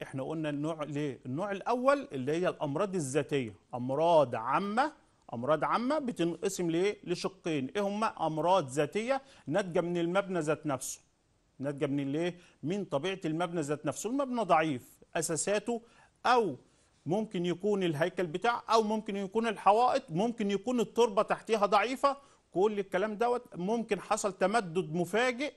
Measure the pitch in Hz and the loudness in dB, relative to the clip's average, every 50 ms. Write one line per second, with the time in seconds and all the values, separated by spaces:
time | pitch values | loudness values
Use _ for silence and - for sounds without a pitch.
0 | - - - 135 131 147 156 165 151 151 143 143 147 160 165 156 147 151 147 143 | -14 -10 -8 -8 -6 -6 -6 -4 -4 -4 -4 -4 -4 -4 -4 -6 -6 -6 -4 -4
1 | 151 143 120 - - 131 127 156 202 202 196 190 - 208 240 254 247 269 285 285 | -4 -4 -6 -8 -8 -8 -6 -4 -4 -4 -6 -6 -2 -2 -2 2 4 2 2 2
2 | 262 - - 131 127 139 156 170 180 165 - - 156 147 139 160 208 196 185 185 | 0 -6 -6 -4 -2 -2 0 0 0 -2 -2 -2 -4 -4 -2 -2 -2 -2 -2 -4
3 | 147 127 131 151 139 - 151 139 123 107 98 - _ - - 123 123 127 135 151 | -4 0 0 -2 0 0 0 -2 -2 -2 -8 -14 _ -12 -8 -6 -4 -2 0 2
4 | 160 170 170 156 143 120 120 113 113 123 143 165 196 202 208 233 285 302 - _ | 4 6 6 6 6 4 0 -4 -2 0 0 0 0 0 0 0 0 0 -2 _
5 | _ _ _ _ _ - - 117 123 135 156 156 151 143 165 202 240 254 302 320 | _ _ _ _ _ -10 -8 -4 0 2 2 2 2 0 0 0 0 0 0 0
6 | 285 240 170 - 165 170 165 - - 196 - - 180 165 160 170 185 208 202 - | -2 -4 -2 -2 -2 -2 -2 -2 -4 -4 -2 -2 -2 0 0 2 0 0 -2 -4
7 | - 160 175 170 - 180 - - - 180 156 151 127 131 - 202 202 196 202 208 | -4 -6 -6 -4 -4 -8 -8 -6 -6 -4 -2 -2 -2 -2 -2 -2 -2 -2 -2 -2
8 | 220 208 - - 165 156 156 156 156 170 190 190 156 127 127 147 151 143 - 208 | -2 -2 -2 -2 -2 -2 0 0 2 4 4 4 2 0 0 -2 -2 0 0 -4
9 | 226 247 269 262 - - - - - 135 151 196 208 180 160 185 170 175 175 175 | 0 0 -2 -2 -2 -8 -20 -16 -8 -2 -2 -2 -2 0 0 0 0 0 0 0
10 | 170 170 180 196 196 180 190 170 151 156 151 147 - 151 135 123 - - - - | 0 2 2 0 0 0 -2 -2 0 0 -2 -2 -2 -4 -4 -4 -4 -10 -12 -14
11 | _ _ _ _ _ _ _ _ _ _ _ - 131 143 143 135 151 135 139 143 | _ _ _ _ _ _ _ _ _ _ _ -8 -6 -6 -4 -2 -2 -2 0 -2
12 | 139 139 139 156 170 175 170 175 - - _ - - 143 190 208 180 - 151 139 | -2 -2 -2 -2 -2 -2 -4 -8 -16 -20 _ -10 -6 -4 -4 -4 -4 -2 -4 -2
13 | 147 190 196 - - 160 156 165 180 175 170 170 147 139 151 143 - - - - | -2 -2 -6 -4 -4 -4 -2 -2 -2 -2 -2 -4 -2 -2 -4 -4 -4 -6 -6 -4
14 | - 214 254 277 285 254 247 240 214 170 170 156 160 160 139 120 - - - _ | -6 -4 -2 -2 -4 -2 -2 -2 2 4 4 4 4 2 -2 -4 -8 -14 -20 _
15 | - _ - 170 160 - 165 147 - 190 202 214 202 240 240 226 - - _ - | -18 _ -6 -4 -2 -2 -2 -2 0 0 0 0 0 -2 -6 -6 -6 -12 _ -20
16 | - _ _ _ - - 254 233 226 175 127 - _ _ _ _ _ _ _ _ | -20 _ _ _ 2 4 4 4 4 0 -4 -8 _ _ _ _ _ _ _ _
17 | - 143 175 220 220 - - 185 175 175 170 170 - 214 208 196 185 170 151 139 | -4 -2 -2 -2 -2 -4 -4 -2 -2 -2 -2 0 0 0 0 2 2 0 2 0
18 | 165 180 - - 185 160 147 180 - 233 240 - - - 214 233 220 208 220 214 | 0 -2 0 -2 -4 -2 -2 0 0 0 0 0 0 4 4 4 4 4 0 -2
19 | 214 - 196 196 196 190 - 226 226 233 202 - - 226 214 226 247 - - 277 | -2 -4 -4 -4 -4 -2 -2 -2 0 0 -2 2 4 6 6 6 6 4 4 2
20 | - - 156 170 214 240 226 - 214 202 202 196 196 247 254 240 208 - - 233 | -2 -2 0 0 0 0 0 0 0 0 0 0 0 0 0 0 0 0 4 4
21 | 240 233 196 214 208 - 190 - - - 220 214 202 196 208 202 202 240 269 - | 4 4 4 2 2 2 0 -4 0 0 2 2 4 4 4 4 4 2 0 2
22 | - 277 269 - - - _ _ _ _ - 170 196 220 214 202 196 - - 180 | 2 2 2 0 -8 -20 _ _ _ _ 0 2 2 2 2 0 -4 -2 0 0
23 | 202 214 214 190 233 240 247 240 240 - - 165 175 196 226 233 220 226 202 180 | 0 0 0 0 0 0 0 -2 -4 -8 -8 -6 -2 -2 0 -2 0 -2 -4 -4
24 | - - 208 - - 202 185 - 190 185 214 240 208 170 156 185 180 151 156 175 | 0 -2 -2 0 0 -2 0 2 0 2 2 2 0 0 -2 -2 -2 -2 -2 -2
25 | 170 170 - 220 247 254 247 233 302 277 - | -2 0 2 2 2 2 0 -2 -4 -6 -6